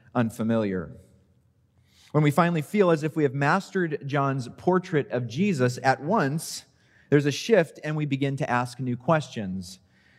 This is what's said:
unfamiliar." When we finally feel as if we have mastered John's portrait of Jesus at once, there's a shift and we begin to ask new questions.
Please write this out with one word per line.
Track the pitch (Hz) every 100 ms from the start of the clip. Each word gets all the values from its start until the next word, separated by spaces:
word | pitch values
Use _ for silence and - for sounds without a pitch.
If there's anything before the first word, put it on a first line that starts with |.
| _
unfamiliar." | 123 113 - 113 113 104 92 80 - - _ _ _ _ _ _ _ _ _ _
When | 151
we | 147
finally | 139 170 170
feel | 143 208 180
as | 160
if | 151 160
we |
have | 143
mastered | 135 143 185 - 190 170 143 139
John's | 143 139 135 120 -
portrait | - 180 180 151 -
of | 123 120
Jesus | 120 202 151 127 123
at | 131 131
once, | 143 220 139 160 - - - _ _ _ -
there's | 147 143
a |
shift | 139 - 208 160 -
and | 151 151
we | 147
begin | 135 139 139
to | 151
ask | 123 123 -
new | 127 120
questions. | - 160 - 120 98 92 90 - _ _ _